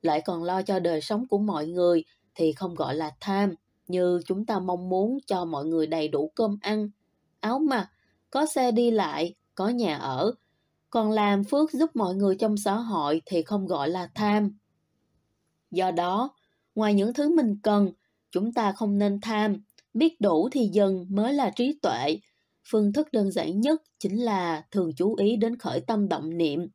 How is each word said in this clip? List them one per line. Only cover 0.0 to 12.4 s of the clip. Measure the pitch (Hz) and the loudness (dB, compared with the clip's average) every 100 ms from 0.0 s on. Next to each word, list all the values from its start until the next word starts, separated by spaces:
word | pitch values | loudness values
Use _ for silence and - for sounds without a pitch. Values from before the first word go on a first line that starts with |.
lại | 170 151 | 0 -2
còn | 156 175 | -2 -6
lo | 170 185 | -2 -2
cho | 196 190 | 0 0
đời | 170 160 | 0 -2
sống | - 214 254 | -2 -4 0
của | 202 | 0
mọi | 208 165 156 | 0 -4 -4
người, | 175 175 170 165 _ _ - | 2 4 4 0 _ _ 0
thì | 160 | 0
không | 143 185 165 | 0 -6 -4
gọi | 139 147 | -4 -2
là | 156 - | -6 -8
tham, | - 196 202 165 _ _ - | -4 0 0 -2 _ _ -6
như | 180 180 175 165 | 0 2 0 -2
chúng | 190 220 | -6 -2
ta | 208 | -4
mong | 185 180 180 | -2 -4 -2
muốn | 185 208 269 - | 0 0 -2 -4
cho | 185 170 | -4 -4
mọi | 151 151 | -4 -2
người | 165 156 | -2 0
đầy | 165 151 | -2 -2
đủ | 151 156 - | -2 -4 -2
cơm | 220 208 | -2 -2
ăn, | 202 214 208 - _ _ _ _ | -4 -4 -4 -10 _ _ _ _
áo | 214 262 | -4 0
mặc, | 311 254 185 _ _ _ _ | 0 0 -4 _ _ _ _
có | 269 302 | -2 0
xe | - 247 | 0 2
đi | 233 240 | 2 2
lại, | 226 175 147 170 - _ - | 2 0 -2 -4 -4 _ -4
có | 190 | -2
nhà | 240 208 147 | 0 0 -2
ở, | 139 131 190 254 _ _ _ _ _ | -4 0 0 -2 _ _ _ _ _
còn | 233 214 | -2 0
làm | 220 208 202 | 2 2 2
phước | 202 285 311 | 2 0 0
giúp | 262 320 - | 0 0 0
mọi | 190 190 | -2 0
người | 202 | 2
trong | 190 | 2